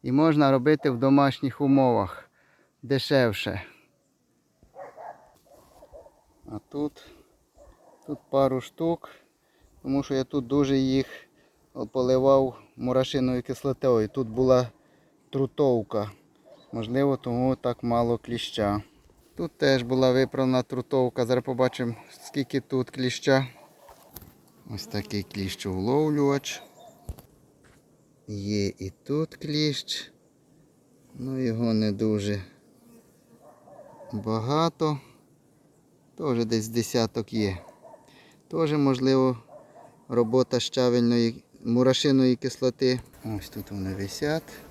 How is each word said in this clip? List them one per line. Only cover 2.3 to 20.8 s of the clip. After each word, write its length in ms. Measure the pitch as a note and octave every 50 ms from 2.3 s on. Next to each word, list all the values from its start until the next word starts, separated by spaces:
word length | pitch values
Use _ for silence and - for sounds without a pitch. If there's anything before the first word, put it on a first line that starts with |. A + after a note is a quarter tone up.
| _ _ _ _ _ _ _ _ _ _
дешевше. 800 | - A#2 C#3 C3 - - D3 C3+ B2 A2+ G2+ - - G#2+ F#2 F#2+ - - - _ _ _ _ _ _ _ _ _ _ _ _ _ _ _ _ _ _ _ _ - - - - - - - - - _ _ _ _ _ _ - - _ _ _ - - _ - - - - _ _ _ _ _ _ _ -
А 80 | A2+ G#2 _ _
тут, 340 | - C#3+ D3 D3 _ - - - - - _ _ _ _ _ _ _ - - - - _ _ - - _ _
тут 120 | - D3 - _ _
пару 320 | - C#3 C3+ C3+ C3 B2+
штук, 480 | B2 - _ - E3 E3 E3+ - - - - - _ _ _ _ _ _ _ _ _ _ _ _
тому 220 | - C3+ C3+ C#3 C#3
що 100 | - C#3
я 100 | C3 C3
тут 240 | _ - C#3+ B2
дуже 300 | A#2 C3+ D3 C#3+ C3+ C#3
їх 280 | C3+ C3+ C3 C3 C3+ C3 - - - - _ _ _ _ _ _ _ _ _ _ C3+ A#2 A2
поливав 680 | _ C3 B2+ B2+ C3 B2+ C3 C3+ C#3 C3+ C3+ B2+ A#2+ - - _ _
мурашиною 680 | - A#2+ B2 B2 C3 C3 - - C#3 B2+ B2+ B2+ B2 -
кислотою. 640 | - B2+ - - C#3 C3 _ - C3 B2 A2+ G#2+
Тут 200 | G#2 - C3+ B2+
була 420 | A2+ G#2+ A#2+ C3 B2+ B2+ B2+ B2+ A#2 - _ _ _ _ _ _ _ _ _ _ _
трутовка. 840 | - C3+ C3+ B2 _ - D3 C3+ B2 A#2 G#2 _ - G#2+ G2+ G2+ - _ _ _ _ _ _ - - _ _ _
Можливо, 460 | - A#2 A2 A2 A#2+ C3+ C#3 C#3+ C3+
тому 380 | - - B2 A#2+ B2 B2+ C3 C3
так 280 | - - B2+ A#2+ - -
мало 340 | A#2+ A#2 A#2+ A#2+ A#2 A#2+
кліща. 640 | A2+ - - A#2 A#2 - - - - G#2+ G2+ G2+ G#2 G#2 _ _ _ _ _ _ _ _ _ _
Тут 220 | - F3 D#3+ _
теж 260 | _ D3+ C#3 C3+ B2+ A#2+
була 280 | A#2+ C3 B2+ C3 B2+
виправна 520 | B2+ C3 C3 B2 - C3 C3 B2+ B2+ B2+ B2
трутовка. 640 | _ C3+ B2+